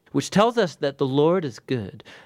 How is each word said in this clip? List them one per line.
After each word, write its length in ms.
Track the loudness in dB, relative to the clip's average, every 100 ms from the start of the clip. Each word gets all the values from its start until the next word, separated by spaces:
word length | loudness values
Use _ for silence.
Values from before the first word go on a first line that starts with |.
| _
which 160 | -4 0
tells 280 | 2 2 2
us 180 | -2 -2
that 240 | -4 -2
the 80 | -2
Lord 360 | 2 2 2
is 160 | -4 -8
good 440 | -6 -6 -6 -12 -20 -20